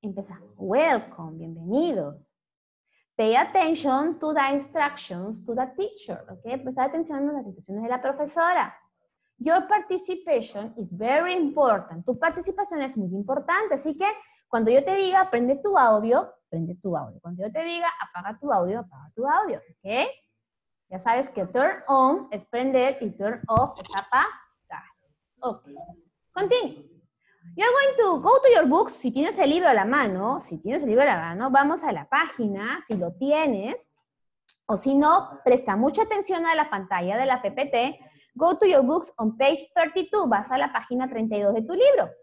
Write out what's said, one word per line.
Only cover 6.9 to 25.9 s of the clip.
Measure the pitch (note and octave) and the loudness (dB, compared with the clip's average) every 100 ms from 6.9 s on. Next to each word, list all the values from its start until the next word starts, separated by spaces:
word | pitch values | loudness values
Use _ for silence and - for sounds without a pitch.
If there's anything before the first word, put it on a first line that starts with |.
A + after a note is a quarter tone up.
| E4 E4 C#4 C#4+ | -4 -6 -4 -6
a | |
las | D4 G#3 | -6 -10
instrucciones | F3+ - G3+ | -18 -12 -10
de | A3+ | -6
la | B3 | -4
profesora. | C4 C#4 D4 E4+ E4+ F4+ - - _ _ _ _ _ _ | -4 -6 -4 0 0 0 -2 -8 _ _ _ _ _ _
"Your | B3 F4 F#4+ | 0 0 2
participation | G#4 G#4 F#4 F#4 F#4 - C4+ A3 G3+ A3 A#3 | -2 0 -6 -6 -10 -2 -2 -2 -10 -12 -10
is | F#3 | -12
very | F3+ A3 C#4+ F4 | -6 0 0 0
important". | F4+ D4 C#4+ C4+ G3+ - E3 F3 | -2 -2 2 2 2 -2 -10 -6
Tu | B3 | -2
participación | E4 E4 F4 F#4 G4+ D#4+ | -2 -2 -8 -6 -6 -4
es | C4 B3 | -6 -6
muy | F#3 F#3+ | -6 -6
importante, | G3+ C#4 C#4+ F4+ G#4+ | -4 -4 -2 -2 0
así | C#4 D#4 D4+ | -2 -4 -2
que | G4 G#4+ - _ _ | -2 -4 -14 _ _
cuando | A3+ A3 | 0 4
yo | B3+ C#4 | 4 4
te | G4 | 0
diga, | F#4+ F#4+ F#4+ | 2 2 2
"Prende | A#3+ B3 C#4 | 0 0 0
tu | G#4 F#4+ | 2 4
audio", | B3 G#3+ A3 B3+ - - _ | 6 4 4 2 0 -12 _
prende | E3 E3 F3+ | -8 -6 -8
tu | G3 D#3+ | -6 -6
audio. | B2+ - | -8 -14
Cuando | E3 F3+ | -14 -10
yo | G#3 | -8
te | D4+ | -6
diga, | E4 E4+ E4+ - | -6 -4 -4 -4
"Apaga | - F3+ G3 A3 | -12 -10 -12 -10
tu | C#4+ | -2
audio", | G#3+ F3 A3 | 0 0 -4
apaga | - C3+ C#3 - | -10 -20 -18 -6
tu | C4+ | 0
audio, | E4 G#4 A3 | 0 0 -6
¿ok? | _ _ F#3+ A#3 A4+ - _ _ _ _ _ _ _ | _ _ -6 -2 -4 -6 _ _ _ _ _ _ _
Ya | F#3 | -6
sabes | A3+ A#3+ C4+ | 0 0 -2
que | - F3+ | -6 -4
turn | B3 D4+ G4 - | 0 0 -2 2
on | C4+ C4 F4 - | 4 4 2 -4
es | G#3 - | -12 -8
prender | A#3+ C4 C4 B3+ C4+ | -4 0 2 2 0
y | A3 | -8
turn | - G3+ A#3+ - | -4 -6 -6 0
off | A3+ C#4 - | 2 2 -4
es | F#3 G3 | -10 -10
apagar. | - C4 G4 - _ _ _ D#3+ - _ _ _ _ _ | 0 2 2 -4 _ _ _ -18 -18 _ _ _ _ _
Ok. | B3+ G#3 - - - | -8 -8 -14 -20 -20